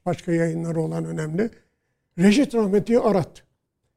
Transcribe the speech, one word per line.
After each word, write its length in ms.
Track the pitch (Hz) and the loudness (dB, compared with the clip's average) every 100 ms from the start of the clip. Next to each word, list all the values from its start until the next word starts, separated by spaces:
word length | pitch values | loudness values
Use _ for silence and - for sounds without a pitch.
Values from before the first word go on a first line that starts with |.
| 180 | -6
başka 260 | 170 - | -6 -2
yayınları 500 | 170 165 165 165 165 | -2 0 -2 -4 -4
olan 240 | 160 165 165 | -4 -6 -6
önemli. 440 | 165 156 165 226 - _ _ _ _ _ - | -6 -6 -4 -4 -8 _ _ _ _ _ 2
Reşit 380 | 196 208 277 233 | 4 4 2 0
Rahmeti 440 | 208 202 196 233 | 0 0 2 2
Arat. 440 | 240 190 - - _ _ _ _ _ | 2 0 -2 -8 _ _ _ _ _